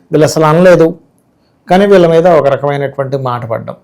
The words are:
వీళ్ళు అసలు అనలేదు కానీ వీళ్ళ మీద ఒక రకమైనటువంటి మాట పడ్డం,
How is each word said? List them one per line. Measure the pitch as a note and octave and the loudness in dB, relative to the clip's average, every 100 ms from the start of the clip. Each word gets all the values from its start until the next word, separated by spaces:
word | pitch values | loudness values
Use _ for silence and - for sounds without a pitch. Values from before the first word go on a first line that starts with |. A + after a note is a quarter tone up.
| - | -6
వీళ్ళు | D3+ D3+ | -2 0
అసలు | D#3 | 0
అనలేదు | D#3 D#3+ F#3 E3+ E3 E3+ _ _ _ _ _ _ - | 2 4 4 4 2 -2 _ _ _ _ _ _ -2
కానీ | F3+ G3+ | 0 2
వీళ్ళ | G3 E3+ | 2 2
మీద | E3 F3 | 2 2
ఒక | D#3+ C#3 | 2 0
రకమైనటువంటి | C3 C#3+ C#3+ C#3 C3+ C3+ C3+ | -2 -4 -6 -8 -8 -8 -8
మాట | B2+ A#2+ A#2+ | -8 -8 -8
పడ్డం, | A2+ - - | -10 -12 -18